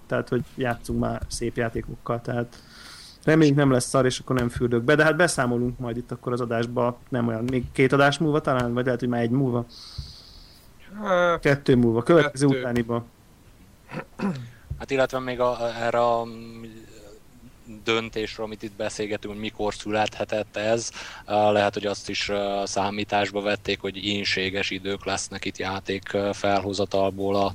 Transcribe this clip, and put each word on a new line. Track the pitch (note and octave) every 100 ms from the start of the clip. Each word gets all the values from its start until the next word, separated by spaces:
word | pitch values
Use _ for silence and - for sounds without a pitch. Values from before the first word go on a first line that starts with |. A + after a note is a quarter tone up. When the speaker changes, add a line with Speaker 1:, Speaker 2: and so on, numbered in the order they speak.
| -
Speaker 1:
tehát | B2 A#2+
hogy | B2+ -
játszunk | - B2 A#2 - A#2+
már | A#2 B2+ -
szép | - A#2 A#2
játékokkal, | A#2 A#2 A#2 B2 - A#2
tehát | - A#2+ A#2+ - - - - - - -
reméljük | - D#3+ D#3 C#3
nem | C#3
lesz | B2+ -
szar, | C3+
és | B2+ -
akkor | - B2+
nem | A#2
fürdök | B2+ B2 A#2+
be, | A#2+
de | D3+
hát | D#3 D3+
beszámolunk | F3 - B2 A#2+ B2 A#2+
majd | B2 A#2
itt | A#2+
akkor | B2 -
az | B2
adásba, | A#2+ A#2 A#2+ B2 A#2+ A#2+ -
nem | B2+ A#2
olyan, | A2+ A#2+
még | B2+ B2
két | - C3
adás | C#3 C#3 C#3
múlva | D#3+ D3
talán, | D3+ B2+ A#2+
vagy | A#2+
lehet, | B2+ A#2+
hogy | B2
már | A#2+
egy | A#2
múlva. | C3 C3 A#2+ A#2+ - - - - - - - - - - - - G3+
Speaker 2:
Hát, | G#3 F3+ F3 E3
Speaker 1:
Kettő | D3 C#3 C#3+ B2+
múlva, | A#2 A2+
következő | A#2+ E3+ D3 C3 C#3
Speaker 2:
kettő. | C3+
Speaker 1:
utániba. | B2 A#2+ A#2 A#2 A#2 _ - - - - - - - - - - G3+ C#3 A#2+ - - -
Speaker 3:
Hát | A#2+
illetve | C3+ C3 C3
még | B2+ B2
a, | B2 A#2 A#2 A2+
erre | A#2 A#2+
a, | A#2+ A#2
mm, | A#2 A2+ A2+ A2+ A2+ A2 A2 G#2+ G2+ - - - - - - G#2+
döntésről, | G#2 A2+ A2+ A2 G#2+ - A2
amit | G#2+
itt | A2 G2+
beszélgetünk, | G#2+ - G#2 G#2 G#2
hogy | G#2
mikor | G#2+ - G#2
születhetett | - G#2+ G#2+ G#2+ - G#2+ A2 G#2 G#2
ez, | G#2+ A#2 A2+ - - -
á, | - G#2 G#2+
lehet, | G#2 G2+
hogy | G2+ G2+
azt | G2 -
is, | G2 -
ö, | G2+ G2+ G2+
számításba | G2 G2+ G2 G#2 G#2 G2+ G2+ G2+
vették, | G2+ G2+ - G2
hogy | G2 F#2+ G2+
ínséges | G2+ F#2+ - F#2+ G2 G2
idők | F#2+ F#2+ G2
lesznek | F#2+ F#2+ - G2
itt | G2 -
játék, | F#2 F#2+ - G2 -
ö, | G2+ G2+
felhozatalból | G2 G2+ G2+ G2 G2 G2 G2 G2 F#2+ G2 G2+
a | G2